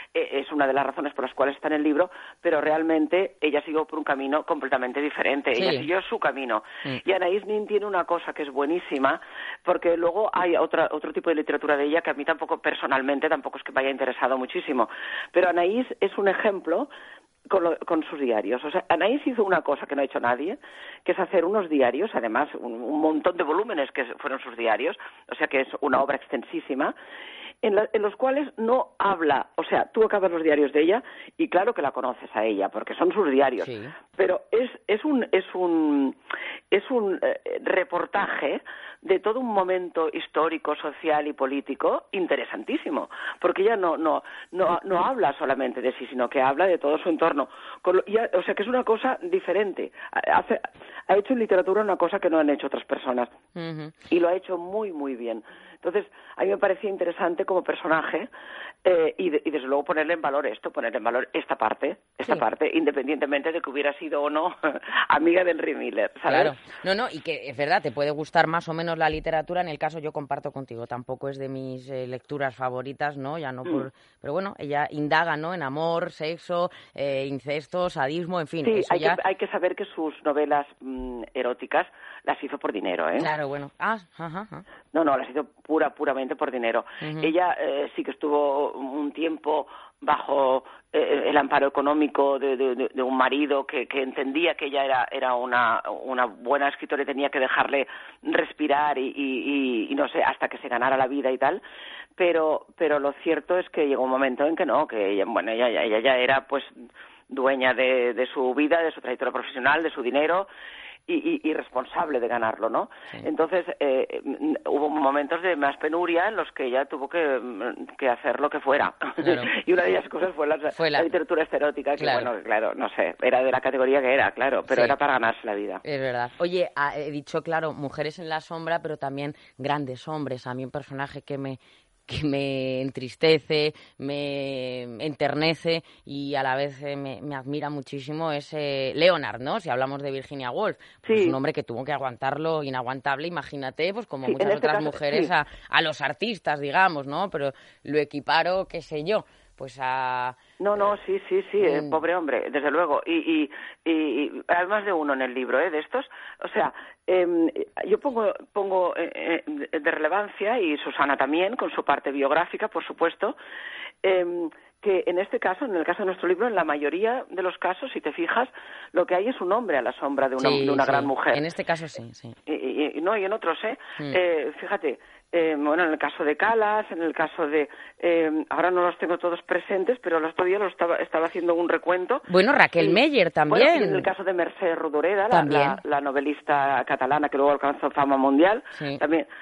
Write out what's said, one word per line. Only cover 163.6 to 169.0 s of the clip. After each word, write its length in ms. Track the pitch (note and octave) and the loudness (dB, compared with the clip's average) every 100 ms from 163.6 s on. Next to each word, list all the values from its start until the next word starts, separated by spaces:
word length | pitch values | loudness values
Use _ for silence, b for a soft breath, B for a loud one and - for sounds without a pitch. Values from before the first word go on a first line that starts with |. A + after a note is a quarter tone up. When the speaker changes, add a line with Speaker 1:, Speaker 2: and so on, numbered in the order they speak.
| B B B - | B B B -2
Speaker 1:
em, 460 | F#3+ F#3 F3 F3 E3 B B _ | 2 2 2 -2 -4 B B _
que 240 | G#3 F#3+ E3 | 2 2 2
en 120 | F3 | 0
este 200 | G3 A#3+ | 0 0
caso, 280 | F#3+ F#3 C#4 | 0 -2 -2
en 100 | F3+ | 0
el 80 | |
caso 160 | D#3 F3 | 0 0
de 40 | G3 | -2
nuestro 200 | F3+ F3 | 0 0
libro, 200 | F3+ A#3+ | 2 2
en 80 | |
la 100 | G3 | 2
mayoría 640 | D#3+ D3+ D3 E3+ A3 B3 - | 0 0 -2 0 0 0 -4
de 140 | F3 | -4
los 160 | F#3 - | -4 -2
casos, 320 | F3 F#3 C4 | -2 -4 -6
si 80 | E3 | -6
te 120 | D#3 | -6
fijas, 360 | C#3+ E3 - C4 B B B B | -4 -2 0 -2 B B B B
lo 120 | - | 0